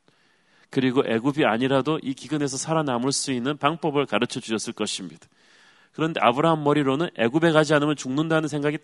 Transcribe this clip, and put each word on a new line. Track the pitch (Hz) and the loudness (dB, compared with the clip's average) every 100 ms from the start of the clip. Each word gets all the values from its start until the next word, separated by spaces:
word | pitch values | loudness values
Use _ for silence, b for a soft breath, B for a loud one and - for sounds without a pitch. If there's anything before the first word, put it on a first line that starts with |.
| _ b b b b b b | _ b b b b b b
그리고 | - 131 127 | -2 0 2
애굽이 | - 113 127 143 | 2 0 0 0
아니라도 | 131 110 131 135 143 156 | 2 2 2 0 0 -4
이 | 123 | -6
기근에서 | 135 - 156 143 131 | -10 -6 -4 -4 -4
살아남을 | - 160 147 120 131 | -4 -2 0 0 -2
수 | 135 - | -2 -2
있는 | 127 123 147 | -4 -4 -2
방법을 | 143 165 - 143 135 | -2 0 -2 -2 0
가르쳐 | 120 123 135 | -2 -2 -6
주셨을 | - 110 - | -6 -6 -4
것입니다. | 113 104 - 92 82 _ b b b b b b | -6 -6 -6 -10 -16 _ b b b b b b
그런데 | - 156 - | -4 -4 2
아브라함 | 107 123 165 160 | 2 4 4 2
머리로는 | 143 147 135 135 175 - | 2 2 2 0 -2 0
애굽에 | 117 143 165 | 0 2 4
가지 | 156 147 | 4 4
않으면 | 151 147 147 | 4 2 -2
죽는다는 | 131 135 160 160 156 | -4 -2 0 0 0
생각이 | 147 147 147 | -2 -2 -4